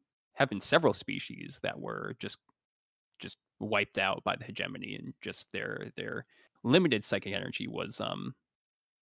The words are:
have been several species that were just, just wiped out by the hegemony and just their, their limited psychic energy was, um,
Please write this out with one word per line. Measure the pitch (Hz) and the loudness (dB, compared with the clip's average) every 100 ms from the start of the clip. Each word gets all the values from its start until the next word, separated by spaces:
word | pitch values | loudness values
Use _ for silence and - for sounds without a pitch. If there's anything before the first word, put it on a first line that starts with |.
| _ _ _ | _ _ _
have | - 135 | 2 2
been | 101 | 2
several | - 202 151 | 4 6 6
species | 101 - - - - 50 - | 4 -2 -6 -6 -10 -10 -4
that | - - | -4 -4
were | 57 55 - - | -6 -4 -6 -6
just, | - - _ _ _ _ _ _ _ - | -6 -8 _ _ _ _ _ _ _ -14
just | - - _ _ | -12 -12 _ _
wiped | 107 104 101 - | 2 2 2 2
out | 98 - | 2 2
by | 104 95 | 0 -2
the | |
hegemony | - 107 92 98 - 101 | -6 -4 -4 -4 -8 -8
and | - - | -10 -8
just | - 92 - | -6 -6 -6
their, | - - - - - | -4 -4 -6 -8 -8
their | 107 - - _ _ _ | -6 -6 -10 _ _ _
limited | 117 160 175 110 | 4 6 6 4
psychic | - 101 98 | 2 -2 0
energy | 98 95 - 98 | -4 -4 -6 -6
was, | - - - | -4 -6 -4
um, | 50 50 50 - _ _ _ _ _ _ | -4 -4 -6 -8 _ _ _ _ _ _